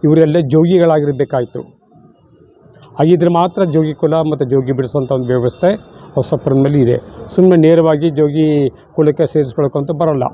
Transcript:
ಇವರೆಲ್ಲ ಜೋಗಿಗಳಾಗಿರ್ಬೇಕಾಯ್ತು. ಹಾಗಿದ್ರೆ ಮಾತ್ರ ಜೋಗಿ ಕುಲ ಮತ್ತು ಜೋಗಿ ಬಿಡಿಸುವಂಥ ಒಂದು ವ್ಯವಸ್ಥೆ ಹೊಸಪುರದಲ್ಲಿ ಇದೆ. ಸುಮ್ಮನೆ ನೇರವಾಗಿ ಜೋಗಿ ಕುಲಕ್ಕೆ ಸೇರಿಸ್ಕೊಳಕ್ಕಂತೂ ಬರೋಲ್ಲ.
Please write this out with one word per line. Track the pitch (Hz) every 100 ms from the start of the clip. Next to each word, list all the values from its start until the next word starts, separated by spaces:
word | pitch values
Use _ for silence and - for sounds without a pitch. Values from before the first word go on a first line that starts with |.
ಇವರೆಲ್ಲ | 151 156 160 160 147
ಜೋಗಿಗಳಾಗಿರ್ಬೇಕಾಯ್ತು. | 151 170 185 170 156 147 135 127 135 120 135 127 _ _ _ - _ _ _ - _ _ - - -
ಹಾಗಿದ್ರೆ | 151 175 175
ಮಾತ್ರ | 170 180 175
ಜೋಗಿ | 190 151 156
ಕುಲ | 147 156
ಮತ್ತು | 160 156 151
ಜೋಗಿ | 135 135 127
ಬಿಡಿಸುವಂಥ | 131 127 147 127
ಒಂದು | 135 123
ವ್ಯವಸ್ಥೆ | 123 123 - 175 208 - - -
ಹೊಸಪುರದಲ್ಲಿ | - 127 151 - 135 139 147
ಇದೆ. | 120 123 - - -
ಸುಮ್ಮನೆ | - 185 175
ನೇರವಾಗಿ | 156 165 160 151 165
ಜೋಗಿ | 147 151 147 156 147 135
ಕುಲಕ್ಕೆ | - _ - 151 151 160
ಸೇರಿಸ್ಕೊಳಕ್ಕಂತೂ | 156 135 117 143 147 139
ಬರೋಲ್ಲ. | 151 165 143 131